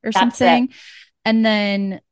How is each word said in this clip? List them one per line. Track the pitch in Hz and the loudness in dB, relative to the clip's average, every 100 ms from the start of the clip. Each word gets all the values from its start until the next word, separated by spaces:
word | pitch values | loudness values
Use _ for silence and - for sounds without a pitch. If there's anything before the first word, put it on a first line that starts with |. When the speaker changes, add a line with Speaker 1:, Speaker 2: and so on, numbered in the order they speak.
Speaker 1:
or | - | -6
Speaker 2:
That's | 208 240 - | -2 -2 0
it. | |
Speaker 1:
something? | 254 247 254 - - - - _ - | 2 2 0 -6 -20 -20 -20 _ -2
And | 226 | 0
then | 220 214 202 202 196 185 - | 2 0 0 -2 -4 -8 -14